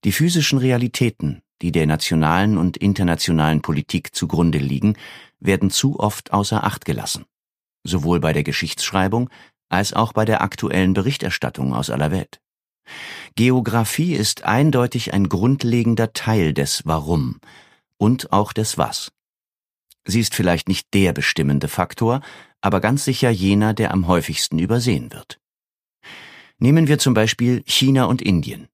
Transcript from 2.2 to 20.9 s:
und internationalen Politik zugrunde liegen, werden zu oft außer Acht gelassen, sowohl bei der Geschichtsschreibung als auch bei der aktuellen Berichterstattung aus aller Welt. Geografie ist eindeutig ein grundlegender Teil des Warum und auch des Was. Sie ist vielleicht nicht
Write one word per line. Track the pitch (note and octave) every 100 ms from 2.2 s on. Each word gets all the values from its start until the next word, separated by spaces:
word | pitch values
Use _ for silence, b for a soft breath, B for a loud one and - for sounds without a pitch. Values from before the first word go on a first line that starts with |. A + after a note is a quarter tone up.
| D#2 F2 G#2 G2+
und | F2 -
internationalen | G2 G2 F2+ D#2+ - E2 D2+ D#2
Politik | - D2+ - F2+ -
zugrunde | - E2 - E2+ D2+
liegen, | C#2 C2+ G#2 G#2+ B B B B
werden | - F#2+ G2
zu | - C3+ C#3+
oft | G#2 - -
außer | G2+ G2+ A2
Acht | - - -
gelassen, | B1+ - - - _ _ _ _ _
sowohl | - F2+ D#2 F2
bei | D#2+
der | D2+
Geschichtsschreibung | D2+ - D#2+ - - G2 F#2+ A2+ B2 B B B _
als | F2+ G#2
auch | - -
bei | G#2+
der | A2 G#2+
aktuellen | G2+ - A2 F#2 F#2+
Berichterstattung | F#2+ G2 C#3+ - - B1+ - C2+
aus | A#1+ -
aller | A#1+ D2+
Welt. | F#2 - - _ _ _ _ B B B B B
Geografie | - A#2+ B2+ G#2+ A2+ A2 - E3+
ist | C#3+ G#2+ -
eindeutig | - A2 D#3 C#3 A#2+ A#2+ -
ein | G2 G2
grundlegender | F#2 A2+ C3+ A#2+ A#2+ A#2 A2+ A2+
Teil | - - A2 D#2+
des | C#2+ C#2 - D#2
Warum | D#2+ D2+ E2+ B1+ - b b b b b _
und | G#2 B2 -
auch | G2 G#2
des | - A2 -
Was. | B1 - - _ _ _ _ _ _ _ _ _ -
Sie | G#2
ist | A2
vielleicht | - F2+ E2+ -
nicht | F#2 -